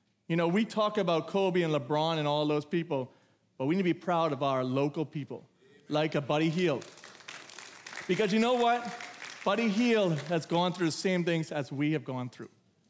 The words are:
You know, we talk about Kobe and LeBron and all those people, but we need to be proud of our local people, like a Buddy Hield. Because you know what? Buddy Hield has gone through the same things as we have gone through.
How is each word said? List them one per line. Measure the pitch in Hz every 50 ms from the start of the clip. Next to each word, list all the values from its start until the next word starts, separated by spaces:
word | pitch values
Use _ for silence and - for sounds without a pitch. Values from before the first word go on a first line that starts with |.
| _ _ _ _ _ -
You | 165
know, | 170 170 170
we | 170 214 226
talk | - - 214 214 208 214 208
about | 190 175 170 160 156 -
Kobe | - 196 196 190 175 180
and | 170 160 156
LeBron | 147 131 127 151 151 156 165 165 156
and | 147 147
all | 147 151 151
those | 151 151 147 147
people, | - - 170 160 165 156 135 127 - - _ _ _ _ _ _ _ _ -
but | 131
we | 139 170
need | 196
to | 190
be | 175 160
proud | - - 185 175 165 165 160 143
of | 127 143
our | 139 135 131 127
local | 127 127 135 143 151 147 170 151
people, | 131 - 156 135 - 127 - - - _ _ _ - - - - -
like | 147 151 156 160 160
a | 151
Buddy | 143 120 151 151 160 165
Hield. | 156 180 180 165 139 117 - - - - - - - - - - - - - - - - - - - - - - - - - -
Because | 185 165 214 196 208
you | 220
know | 226 240 254
what? | 240 233 233 240 240 240 214 - - - - - - - - - - -
Buddy | 185 202 214 233 226
Hield | 190 214 247 240 226 220 202 180 160 143 143 151
has | 175 165 151
gone | - 165 170 180 180 170
through | 180 180 160
the |
same | - - - 190 185 180 170
things | 175 170 165 156 -
as | 165 151 139 -
we | 143 135 147 147 156
have | 147 127
gone | - 131 127 123 123
through. | - - 117 - _ _ _ _ _ _ _ _